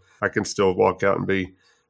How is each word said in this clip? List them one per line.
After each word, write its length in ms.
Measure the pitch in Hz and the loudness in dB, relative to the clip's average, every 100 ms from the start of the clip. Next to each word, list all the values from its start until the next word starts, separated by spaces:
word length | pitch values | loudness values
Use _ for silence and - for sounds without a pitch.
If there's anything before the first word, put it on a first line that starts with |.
| _ _ | _ _
I 80 | 101 | -4
can 160 | - | -2
still 300 | 98 - 98 | -4 0 0
walk 280 | 92 98 90 | 2 0 2
out 140 | 98 95 | 0 0
and 100 | 95 | 0
be 280 | 98 92 - _ _ _ | -2 -4 -10 _ _ _